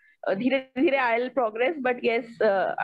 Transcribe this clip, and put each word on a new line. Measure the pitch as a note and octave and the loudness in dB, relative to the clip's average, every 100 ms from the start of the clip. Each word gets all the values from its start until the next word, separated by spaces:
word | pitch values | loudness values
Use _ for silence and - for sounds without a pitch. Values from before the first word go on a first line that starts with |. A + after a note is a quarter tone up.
| _ _ - | _ _ -4
uh, | G3 | -2
धीरे | B3 C4+ | 0 0
धीरे | C4 B3+ D#4+ C4+ | -2 0 2 2
I'll | B3 A3+ B3 C4 | 2 0 -2 -2
progress, | A3+ A3 B3+ D#4+ | -2 0 -2 0
but | B3+ A#3+ | -2 0
yes, | A#3 A#3 A#3 A#3 | 0 -2 -2 0
uh, | G#3+ G3 E3 - | 2 2 0 -2